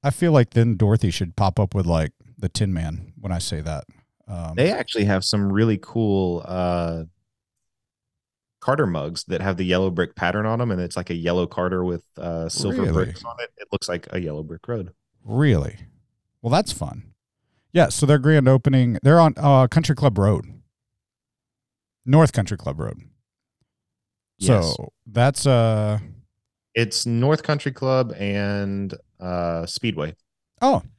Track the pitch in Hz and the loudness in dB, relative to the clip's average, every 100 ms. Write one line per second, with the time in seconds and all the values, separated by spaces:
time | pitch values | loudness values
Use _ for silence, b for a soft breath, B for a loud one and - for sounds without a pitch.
0 | 143 - 175 151 117 - 117 98 104 110 | -4 0 4 4 4 2 2 2 2 2
1 | 98 - 90 - 95 85 98 104 87 82 | 0 -2 -6 0 0 2 0 0 0 0
2 | 80 _ _ - 92 - 101 87 82 80 | 0 _ _ -8 -8 -2 -2 -2 -6 -8
3 | - - 98 87 - 78 76 73 - - | -14 -14 -6 -6 -4 -6 -6 -10 -12 -20
4 | _ _ - 92 82 85 156 - 123 113 | _ _ -14 -10 -8 0 0 0 -6 -2
5 | 101 95 - 104 101 98 113 101 - 117 | 0 0 0 -2 0 2 2 0 -4 -4
6 | 110 98 92 85 - 90 90 87 85 82 | 0 0 0 -4 -6 -4 -2 -2 -4 -6
7 | 82 _ _ _ _ _ _ _ _ _ | -12 _ _ _ _ _ _ _ _ _
8 | _ _ _ _ _ _ - 143 117 82 | _ _ _ _ _ _ -4 0 0 -2
9 | 73 82 - 90 95 90 90 90 95 87 | -6 -10 -6 -4 -4 -2 0 0 0 -2
10 | 87 - 87 98 107 113 120 92 87 - | -4 -2 -2 -2 -4 -2 -2 -4 -4 -8
11 | - 85 85 87 87 - 90 92 90 85 | -8 -6 -2 -2 -2 -2 -4 -2 -4 -6
12 | _ - 87 82 82 - 104 262 - 82 | _ -12 -10 -8 -8 -6 -4 -2 0 0
13 | 92 90 - - 120 _ 101 98 - 87 | -2 -6 -14 -12 -14 _ -8 -8 -6 -8
14 | - 92 85 73 78 82 - 117 90 _ | -6 -8 -6 -8 -10 -14 -10 -8 -10 _
15 | _ _ 110 113 147 95 69 - - _ | _ _ -6 0 2 2 0 -8 -20 _
16 | _ _ _ _ 117 151 208 - - 113 | _ _ _ _ 0 0 0 -6 -10 -12
17 | - _ _ _ _ _ _ 170 165 - | -20 _ _ _ _ _ _ 2 2 2
18 | 143 147 135 156 131 131 139 135 123 107 | 4 4 6 6 6 4 4 4 2 2
19 | 135 165 160 - 147 135 127 160 160 139 | 6 8 6 4 4 6 6 2 0 2
20 | 143 101 98 95 - - _ _ _ _ | 2 4 2 2 -2 -18 _ _ _ _
21 | _ _ _ _ _ _ _ _ _ _ | _ _ _ _ _ _ _ _ _ _
22 | 123 147 156 - 107 95 - 73 58 50 | 4 6 6 4 -2 -4 -6 -6 -8 -10
23 | - _ _ _ _ _ _ _ _ _ | -18 _ _ _ _ _ _ _ _ _
24 | _ _ _ _ 101 110 82 - - _ | _ _ _ _ 2 4 2 -4 -10 _
25 | - 110 127 139 143 123 113 107 107 107 | -8 0 2 2 2 4 4 2 0 -4
26 | - - _ _ _ _ _ 113 117 - | -6 -20 _ _ _ _ _ -4 -2 -2
27 | 120 117 131 151 - 147 143 127 131 131 | -2 0 0 0 -2 -4 -4 -4 -2 0
28 | 120 95 101 101 101 101 101 98 98 - | 0 -4 -4 -2 -2 -2 -4 -6 -8 -10
29 | _ _ 90 90 87 82 82 - 117 82 | _ _ -8 -4 -4 -4 -8 -6 -4 -4
30 | 76 - _ _ _ _ 262 277 - | -8 -10 _ _ _ _ 0 0 -4